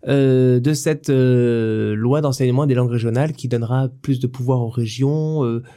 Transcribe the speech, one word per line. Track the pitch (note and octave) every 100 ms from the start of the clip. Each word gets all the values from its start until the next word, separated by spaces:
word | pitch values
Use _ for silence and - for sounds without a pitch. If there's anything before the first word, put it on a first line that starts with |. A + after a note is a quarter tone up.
| -
euh, | C#3 C3+ C3 B2+ B2
de | B2
cette, | D3+ - D3+ -
euh, | C3+ B2+ B2 A#2+ A#2 A2+ A2 G#2+ G#2+
loi | A#2 C#3+
d'enseignement | D3 C3 B2+ B2 D3
des | B2
langues | B2
régionales | A#2+ A#2 A#2 D3
qui | D#3 C3
donnera | A#2+ A2+ B2+ C3 -
plus | - C3
de | B2+
pouvoir | B2 B2+ C3
aux | A#2
régions, | A#2+ A#2 A2+ C3+ D3+ D#3 D#3
euh, | B2 A#2 B2